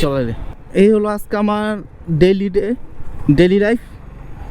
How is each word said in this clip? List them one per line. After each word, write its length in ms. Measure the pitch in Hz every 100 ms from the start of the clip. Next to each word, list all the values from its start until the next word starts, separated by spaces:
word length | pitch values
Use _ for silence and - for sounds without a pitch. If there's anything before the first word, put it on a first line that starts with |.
চালালে। 320 | 151 135 120 117 - - -
এই 180 | - 202
হলো 160 | 214 208
আজকে 280 | 208 - 208
আমার 400 | 208 208 214 208 - - -
ডেইলি 400 | 156 180 196 202
ডে, 240 | 185 202 254 - - - - -
ডেইলি 300 | 143 175 196
লাইফ। 180 | 208 233 - - - - - - -